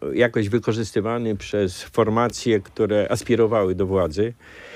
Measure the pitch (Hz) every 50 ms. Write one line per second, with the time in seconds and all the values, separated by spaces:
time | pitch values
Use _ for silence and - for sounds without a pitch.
0 | - 71 65 - 120 117 - 120 104 101 117 113 - 123 107 113 110 - - 110
1 | 98 113 117 120 117 110 104 98 - - - 104 98 90 - - - - - 120
2 | 110 107 110 117 120 120 - - - 123 110 101 98 - - - 110 98 104 104
3 | 95 - 117 104 - - 120 117 113 107 117 110 98 92 92 92 98 92 98 95
4 | 87 80 76 101 107 117 117 _ - - - - - - -